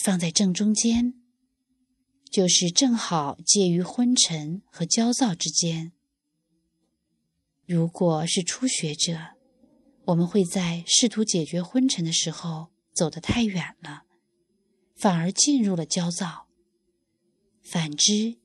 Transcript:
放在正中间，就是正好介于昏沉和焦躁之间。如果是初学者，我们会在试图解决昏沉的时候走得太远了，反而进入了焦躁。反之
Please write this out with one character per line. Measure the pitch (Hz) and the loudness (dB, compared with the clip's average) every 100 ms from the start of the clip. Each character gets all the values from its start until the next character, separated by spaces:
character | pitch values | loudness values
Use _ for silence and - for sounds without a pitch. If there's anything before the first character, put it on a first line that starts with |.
放 | - 185 | 0 0
在 | 170 | 0
正 | - 196 | 2 2
中 | 175 208 | 2 0
间， | 214 233 233 247 - _ _ _ _ _ _ _ _ _ _ - | 2 2 2 0 -4 _ _ _ _ _ _ _ _ _ _ -4
就 | - 180 | 0 2
是 | - 180 | 4 2
正 | 170 269 | 2 2
好 | 233 - 165 143 - 165 | 2 0 -2 -2 -6 0
介 | 208 185 | 2 4
于 | 170 | 2
昏 | 180 - 247 | -2 -2 0
沉 | 247 - 160 151 180 - | 2 0 -2 -6 -8 -10
和 | - 170 | -10 -2
焦 | - 233 | 0 0
躁 | 240 254 | 2 0
之 | 170 - | -2 -4
间。 | - 170 165 165 _ _ _ _ _ _ _ _ _ _ _ _ _ _ _ _ _ - | -2 -2 -4 -8 _ _ _ _ _ _ _ _ _ _ _ _ _ _ _ _ _ -4
如 | 170 170 | 0 0
果 | - 180 156 165 | 2 2 2 0
是 | - | -2
初 | 170 - 254 | -2 -2 -2
学 | - 160 | -2 -4
者， | 151 - 165 165 - _ _ _ _ _ _ - | -2 -4 -4 -10 -20 _ _ _ _ _ _ 0
我 | |
们 | 170 175 | 2 4
会 | 214 | 2
在 | 175 196 175 170 170 | 2 0 -2 -4 0
试 | - 240 | 2 2
图 | 220 | 0
解 | 214 185 151 | 0 0 -2
决 | 170 | -4
昏 | 175 254 262 | -2 0 0
沉 | 220 | 0
的 | 165 | -2
时 | 165 - | 0 -2
候 | 156 170 160 165 _ _ | -6 -8 -8 -12 _ _
走 | - 160 | -2 -2
得 | 160 | -2
太 | - 233 226 | -2 0 0
远 | 185 - - | -2 -6 -12
了， | - 147 _ _ _ _ _ _ _ _ _ - | -18 -18 _ _ _ _ _ _ _ _ _ -2
反 | 214 170 | 2 2
而 | 170 | 0
进 | 202 - 277 | 0 2 4
入 | 208 | 2
了 | 180 156 | 0 -2
焦 | - 175 | -2 -2
躁。 | 170 180 - - _ _ _ _ _ _ _ _ _ _ _ | -4 -8 -10 -20 _ _ _ _ _ _ _ _ _ _ _
反 | - 175 160 147 | -8 -6 -4 0
之 | - 208 220 233 | 2 2 0 -4